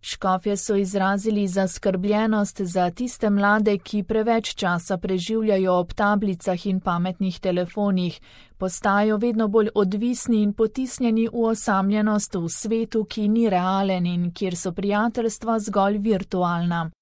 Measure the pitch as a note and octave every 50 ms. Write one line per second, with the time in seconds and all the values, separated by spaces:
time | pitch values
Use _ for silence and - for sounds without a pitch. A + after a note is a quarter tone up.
0 | - - - - - F#3+ F#3 F#3 - G#3 G3+ G3 - - G#3 G3 G3+ F#3 G3 G3
1 | F#3+ F#3+ G3 G3+ G3 A3 G#3+ G#3 G3+ F#3+ F3+ G3 F#3+ F#3 - - - G3+ F#3 F#3
2 | F3+ G3+ G#3 G#3 A3 A3 A3 G#3+ G3+ G3+ - - G3 F3 F3 F#3 F3+ F3+ F3 -
3 | B3 B3 - - - G#3+ G3+ G3+ G3+ G3+ G#3 A3 G#3+ G#3+ G3+ G3 - - - G#3
4 | F#3+ - A3 A3 A3 A#3 A#3 A3+ A3 - - - - F3+ F3 F3 E3+ - G3+ F3
5 | F3 F#3 F#3+ F#3 E3+ - A3 A3+ A3 G#3+ G3+ F#3+ F#3+ F#3 F3+ F3+ F3+ F3 - -
6 | G#3+ G3+ G#3 G#3 G#3 G3+ F#3 F3 - G3+ F#3 F3 - G3+ F#3 F#3 - G3 E3+ E3+
7 | F3 F#3 F3+ - F#3+ F#3 F3 - - F#3+ F3 F3+ F3+ F3 - G#3+ G#3 G3+ F#3+ F3+
8 | F3+ F3 D#3+ - - - - - - - - - F#3+ F#3 F3+ - - G#3 G3 G3+
9 | G#3 G#3+ G#3+ G#3 A3 A#3+ A#3 A3 A3+ G#3+ G3 A3+ G#3+ A3 - G#3 G3+ F#3 G3 G3+
10 | A3+ A#3+ B3 A#3 - - A#3 G#3+ G#3+ G3+ G#3 - A3+ A3 A3 C4 C4 B3 - -
11 | B3+ A#3 A3 A3+ A3+ A3+ - A#3+ A3+ A3+ A3+ A3 - - G3+ F#3+ F#3+ G3 G#3 G#3+
12 | G#3 A3 G#3+ G#3 G#3 - - F#3 E3+ E3 - - - A3 A3+ A3+ A3+ A3 - A3+
13 | G#3+ G#3+ - A3 G#3 G#3 G#3+ A#3 A#3 A3 F#3+ F3+ F3+ F#3 F#3+ G3 G3 F#3+ F#3+ F3+
14 | F3 F3 F3 F3 F3 F3 E3+ - G#3 F#3 F3+ E3+ - F#3 E3+ - F#3+ G3+ G3+ G#3
15 | A3 A#3+ A3+ B3+ A3+ A3+ G#3+ - - A3 A3+ A3+ G#3 G#3+ G3 G#3 G3 G3+ G#3 G#3
16 | G3+ A3+ G#3+ F#3 F#3+ - - F#3 F3+ F3 F3 E3+ E3+ F3 E3+ E3+ E3 D#3+ - _